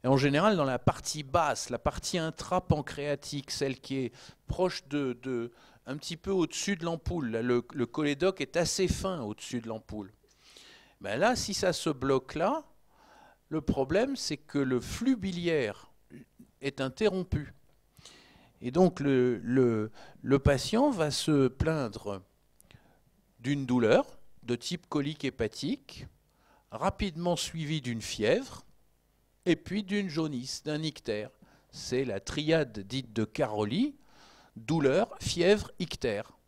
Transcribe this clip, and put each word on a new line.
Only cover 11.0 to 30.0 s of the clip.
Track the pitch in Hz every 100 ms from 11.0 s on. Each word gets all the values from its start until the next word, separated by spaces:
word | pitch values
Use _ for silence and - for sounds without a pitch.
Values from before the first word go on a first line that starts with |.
Ben | 95 113
là, | 208 254
si | -
ça | 190 185
se | 160 165
bloque | 135 135 135 - -
là, | 185 311 - _ _ _ - - - _ _
le | 156
problème, | - - 135 180 262 269
c'est | - 147
que | - 147
le | 135 123
flux | 110 - 240 254
biliaire | 190 175 170 160 110 98 - _ _ - - _ - _
est | 139 139
interrompu. | 135 135 214 185 180 - 143 - _ _ _ _ - - - - - _
Et | 123
donc, | 147 185 -
le, | 143 131 127 110
le, | 113 131 123 110 107 - - -
le | - 139
patient | 143 135 - 220 294
va | 220 151
se | - - 147 131
plaindre | - 160 160 120 104 104 98 - _ _ _ _ - _ _ _ _ _ _
d'une | 120 143 135
douleur | 127 110 165 285 - - -
de | 120 120
type | - 180 _
colique | 151 143 151 135
hépatique, | - 110 - 143 277 - - - _ _ _ _ _ _
rapidement | 113 175 - 196 160 175 170
suivie | - 160 147 156
d'une | 123 113
fièvre, | - - 107 190 - - - _ _ _ _ _ _ _ -
et | 160
puis | - 196
d'une | 190 208